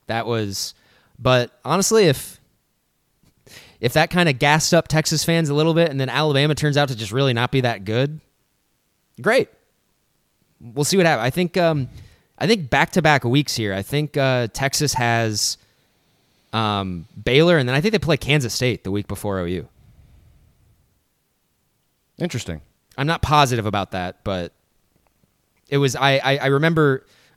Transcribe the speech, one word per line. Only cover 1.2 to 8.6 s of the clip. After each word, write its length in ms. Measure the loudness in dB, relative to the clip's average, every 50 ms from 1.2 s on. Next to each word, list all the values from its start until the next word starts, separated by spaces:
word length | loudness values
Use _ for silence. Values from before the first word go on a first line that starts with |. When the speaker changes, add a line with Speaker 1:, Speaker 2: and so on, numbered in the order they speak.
| 0 2 2 2 2 -2 _ _ -4
Speaker 1:
honestly, 420 | -2 0 0 2 2 4 4 4
if, 320 | 4 2 0 -4 -12 -18 -20 _ _ _ _ _ _ _ _ _ _ _ _ _ _ _ _ _ _ _ _ _ -20 -20 -20 -20 -20 _ _
if 140 | -4 0 2
that 160 | 2 0 2
kinda 240 | 2 2 2 2 2
gassed 400 | 2 2 2 4 2 2 2 2
up 160 | 2 2 2
Texas 340 | 0 0 0 0 -2 -2 0
fans 240 | 0 0 0 0 0
a 60 | 0
little 200 | 0 0 2 2
bit, 160 | 2 2 0
and 120 | 0 -2
then 80 | -4 -2
Alabama 440 | 0 0 0 2 2 2 2 2 0
turns 220 | 0 0 0 2
out 140 | 2 0 0
to 80 | -2 -6
just 160 | -8 -4 -2
really 180 | 0 0 2
not 180 | 2 0 0 0
be 120 | 0 0
that 240 | 0 0 -2 -4 -4
good, 340 | -4 -2 0 -2 -2 -4 -8 -16 _ _ _ _ _ _ _